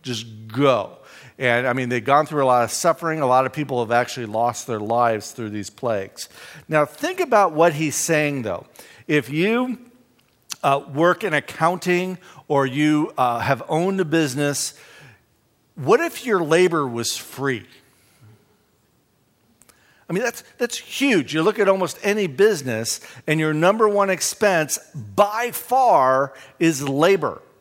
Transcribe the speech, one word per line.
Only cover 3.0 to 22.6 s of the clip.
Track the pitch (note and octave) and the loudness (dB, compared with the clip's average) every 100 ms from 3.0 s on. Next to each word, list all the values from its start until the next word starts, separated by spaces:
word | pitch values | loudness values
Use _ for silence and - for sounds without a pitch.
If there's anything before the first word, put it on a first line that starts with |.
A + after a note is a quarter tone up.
| E3 D#3+ | -4 -2
A | C3+ | 2
lot | B2+ C3 | 2 2
of | |
people | D3+ C#3+ B2+ | -4 -4 -4
have | A2+ | 0
actually | A#2+ A#2+ - A2+ | 0 0 -6 -6
lost | A2 A#2+ A2+ - | -2 -2 -4 -8
their | A2 | -6
lives | G#2 A#2 A#2+ A2 - | -2 2 2 0 -6
through | - A2 | -12 -10
these | G#2 G2 | -8 -10
plagues. | - B2 G#2 G2 - - - - - - | -8 -4 -4 -6 -14 -18 -18 -20 -20 -2
Now, | D#3 | 0
think | D3+ - D#4+ F#4 | 0 -2 -6 -4
about | E4 A3+ F#3+ | 2 4 4
what | D#3 E3+ | 4 2
he's | D3 D#3 | 2 -4
saying, | - - D#3 D3 C#3 | -4 -2 0 0 -4
though. | A2 F2 - - - - - | -6 -8 -10 -20 -20 -20 -2
If | D3+ C3 | -2 0
you, | D3 F#3+ A#3 B3+ A3 - _ _ _ _ _ _ - | -2 0 0 -2 -6 -14 _ _ _ _ _ _ -4
uh, | - C#3 C#3+ | 0 0 -2
work | C#3 E3+ F3 | 2 2 2
in | G#3 | 0
accounting | D3+ - - E3 F3+ F3+ F3+ F#3 F#3 - - _ | -2 -4 -4 -2 -2 -2 -2 -2 -10 -16 -20 _
or | C#3+ C3+ | 0 0
you, | C3 D3+ D3+ D#3 - | 0 0 0 -2 -2
uh, | B2 A#2 | -2 0
have | A2 B2+ - | -2 -2 -2
owned | D#3+ F#3 F#3+ | -2 0 -2
a | |
business, | E3 E3 D3+ B2+ C#3+ C#3+ - - - - C3 _ _ _ _ _ _ - | 0 0 0 -2 -2 -2 -6 -10 -20 -20 -20 _ _ _ _ _ _ -8
what | C3+ A#3 | 2 2
if | E4 - B3+ | 2 -6 -2
your | G3 | 0
labor | D#3 E3 F#3 E3 C#3 | 2 4 4 2 -2
was | A#2 A#2 - | -4 -6 -6
free? | - - C#3 A#2+ F#2+ - _ _ _ _ A2 G#2+ _ _ _ _ _ _ _ _ _ _ _ _ _ _ _ _ _ | -10 -6 -4 -4 -8 -20 _ _ _ _ -20 _ _ _ _ _ _ _ _ _ _ _ _ _ _ _ _ _ _
I | |
mean, | F3 | -4
that's, | A#3 - - _ | -4 -6 -20 _
that's | A#3+ - | -6 -6
huge. | - - C#4 G#3 - | -10 -2 2 2 2
You | D3+ | 0
look | E3+ A3+ | 0 2
at | G3 | 2
almost | F#3+ F3 - | 2 -2 -4
any | G#3 G#3+ F#3+ | -2 -2 -2
business, | C3 G#3 F3 | 2 2 2